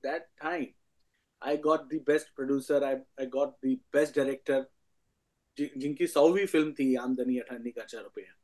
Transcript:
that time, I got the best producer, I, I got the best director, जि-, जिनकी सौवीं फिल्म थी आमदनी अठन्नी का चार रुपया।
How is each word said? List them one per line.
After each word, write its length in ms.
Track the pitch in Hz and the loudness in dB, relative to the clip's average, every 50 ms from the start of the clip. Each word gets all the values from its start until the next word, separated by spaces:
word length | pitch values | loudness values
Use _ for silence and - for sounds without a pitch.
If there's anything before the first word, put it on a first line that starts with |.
| - | -8
that 460 | 135 147 170 - - _ - 151 160 | -6 -6 -6 -8 -12 _ -10 -8 -6
time, 140 | 175 170 135 - - _ _ _ _ _ _ _ _ _ _ _ _ - - 135 | -6 -6 -6 -8 -10 _ _ _ _ _ _ _ _ _ _ _ _ -10 -6 -4
I 100 | 147 147 147 151 | -4 0 2 2
got 120 | 160 156 | 0 0
the 240 | 151 131 151 160 - - | 0 -4 -8 -4 0 2
best 160 | 147 151 - - _ - | 0 0 0 -4 _ -8
producer, 380 | 135 131 139 139 131 - 147 143 131 | -4 -2 -2 -2 0 2 0 2 2
I, 420 | 135 135 131 - _ _ - 135 | 0 -2 -4 -6 _ _ -10 -8
I 40 | 127 127 | -6 -2
got 160 | 131 143 139 - _ - | -2 -2 -2 -4 _ -2
the 100 | 131 131 127 - _ - | -2 -2 -2 -2 _ 0
best 220 | 143 151 147 - 147 | 2 2 2 2 0
director, 460 | 135 135 135 - - - 139 135 131 - _ _ _ _ _ _ _ _ _ _ _ _ _ _ _ _ _ - | 0 0 -2 -4 -2 0 0 0 0 -4 _ _ _ _ _ _ _ _ _ _ _ _ _ _ _ _ _ -8
जि-, 200 | 147 - - 135 | -8 -8 -6 -6
जिनकी 300 | 131 143 147 135 175 170 | -6 -6 -4 -2 -2 0
सौवीं 380 | - 147 143 165 180 196 202 | 4 6 6 6 6 4 2
फिल्म 260 | 185 - 160 156 156 | 2 2 2 2 2
थी 240 | 143 - 139 131 127 | 0 0 2 2 2
आमदनी 420 | 123 123 127 131 127 123 123 127 123 | 2 0 0 -2 0 0 0 -2 -2
अठन्नी 340 | 117 - 127 117 117 120 | -4 -6 -10 -10 -10 -10
का 120 | 120 117 110 | -10 -10 -12
चार 200 | - - 113 104 | -12 -12 -14 -14
रुपया। 340 | - - - - - - _ | -14 -16 -16 -18 -18 -20 _